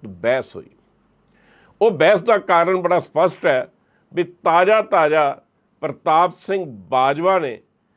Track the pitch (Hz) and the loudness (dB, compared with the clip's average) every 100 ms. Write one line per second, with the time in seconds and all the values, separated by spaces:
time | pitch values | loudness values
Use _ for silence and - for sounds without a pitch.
0 | 110 90 113 131 - 87 - _ _ _ | -16 -6 -2 -2 -4 -16 -20 _ _ _
1 | _ _ _ _ _ _ _ - 226 156 | _ _ _ _ _ _ _ -2 0 2
2 | 160 202 190 208 - 170 170 190 175 175 | 2 2 2 -2 2 0 2 0 0 -2
3 | - 151 175 - 175 131 127 _ _ _ | -2 -2 -2 0 -2 -2 -4 _ _ _
4 | _ - 175 - 170 165 185 220 - 170 | _ -8 -8 -4 0 2 4 2 2 0
5 | 151 156 143 135 _ _ _ _ 151 139 | 2 2 0 -4 _ _ _ _ -10 -8
6 | 170 160 175 - - 196 160 107 90 127 | -2 0 0 -4 -8 -8 -8 -14 -6 -2
7 | 131 143 180 190 143 107 _ _ _ | 0 0 0 -2 -2 -10 _ _ _